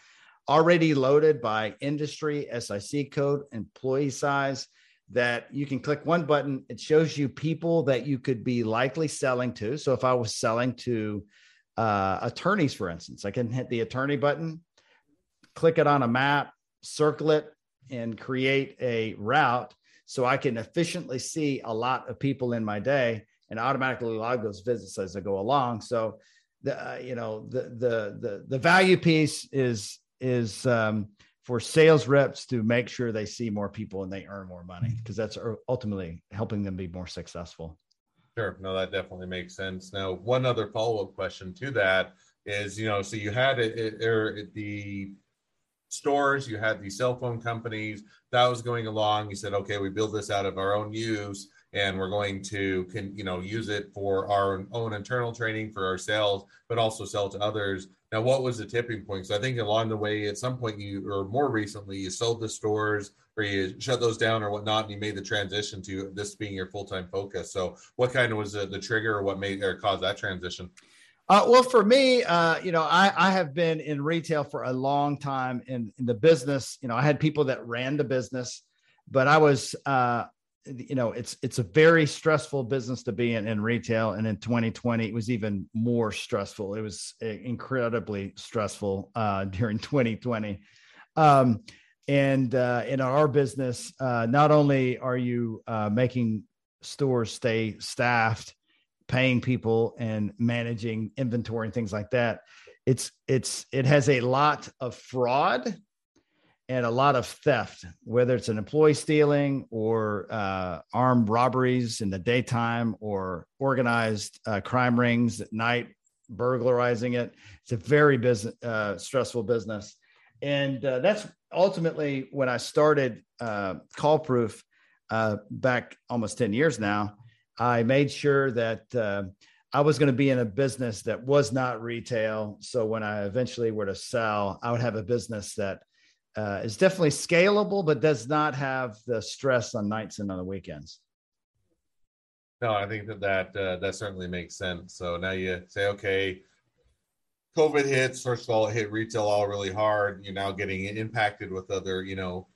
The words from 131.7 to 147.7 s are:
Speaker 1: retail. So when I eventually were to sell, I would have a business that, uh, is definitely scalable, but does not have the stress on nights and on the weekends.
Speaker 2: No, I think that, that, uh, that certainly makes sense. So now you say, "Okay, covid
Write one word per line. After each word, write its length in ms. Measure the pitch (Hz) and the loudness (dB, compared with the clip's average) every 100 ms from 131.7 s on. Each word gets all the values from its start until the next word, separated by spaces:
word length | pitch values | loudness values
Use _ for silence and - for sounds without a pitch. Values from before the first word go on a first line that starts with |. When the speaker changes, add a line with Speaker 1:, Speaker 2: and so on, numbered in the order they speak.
| 113 | -4
Speaker 1:
retail. 760 | 117 117 104 117 110 110 107 101 | -8 -8 -4 -2 0 -2 -6 -10
So 240 | - 123 110 | -6 -2 0
when 160 | 113 | -2
I 220 | 107 104 | -2 -4
eventually 480 | 101 113 123 - 113 | -2 -2 -2 -2 -2
were 160 | 107 98 | -2 -4
to 80 | 92 | -6
sell, 640 | - 120 113 104 101 95 | -4 -2 0 0 -2 -2
I 100 | 120 | -2
would 100 | 120 | 0
have 140 | 120 110 | 0 -2
a 80 | |
business 520 | 101 120 113 107 101 - | -2 -2 -2 -8 -8 -6
that, 260 | 98 92 _ _ _ _ _ - | -6 -6 _ _ _ _ _ -6
uh, 240 | 104 101 | -4 -4
is 140 | 113 107 | -6 2
definitely 320 | 185 190 156 | 2 4 2
scalable, 760 | - - 170 190 208 196 202 | 0 2 4 4 4 0 0
but 160 | 156 147 | 0 2
does 300 | 156 135 117 | 2 0 0
not 260 | 151 151 135 | 0 0 -2
have 400 | 139 131 127 104 - | -4 -4 -6 -8 -4
the 140 | 113 | -4
stress 540 | - - 139 123 110 117 | -4 -4 2 2 0 -4
on 140 | 101 | -4
nights 300 | 107 98 - | -4 -6 -8
and 120 | 101 | -8
on 60 | 92 | -6
the 60 | |
weekends. 580 | 92 95 87 78 71 - _ _ _ _ _ _ _ _ _ _ _ _ _ _ _ _ | -8 -8 -10 -14 -16 -20 _ _ _ _ _ _ _ _ _ _ _ _ _ _ _ _
Speaker 2:
No, 100 | 117 | -2
I 160 | 104 101 | -2 -2
think 200 | 110 101 | -6 -8
that, 120 | 98 | -4
that, 380 | 98 95 92 101 | -2 0 -2 -4
uh, 200 | 95 90 | -4 -4
that 180 | 98 92 | -4 -6
certainly 320 | 104 92 90 | -8 -8 -8
makes 280 | 90 82 - | -8 -8 -8
sense. 380 | 95 87 90 | -8 -8 -12
So 240 | - 90 87 | -10 -6 -4
now 140 | 95 | -4
you 320 | 95 92 87 - | -4 -4 -6 -8
say, 200 | 101 101 | -2 -2
"Okay, 560 | 101 101 95 95 92 _ _ _ _ _ _ _ _ _ _ _ 165 | -2 -2 0 -2 -6 _ _ _ _ _ _ _ _ _ _ _ 2
covid 280 | 156 | 2